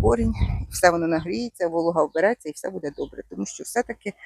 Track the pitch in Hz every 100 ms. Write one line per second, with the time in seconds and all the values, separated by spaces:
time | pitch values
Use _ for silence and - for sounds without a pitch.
0 | 220 233 226 220 - - - - 180 170
1 | 165 160 170 214 240 - 170 165 165 170
2 | 151 160 196 247 151 - - 190 147 -
3 | 143 - - 180 196 - 147 - - 226
4 | 208 -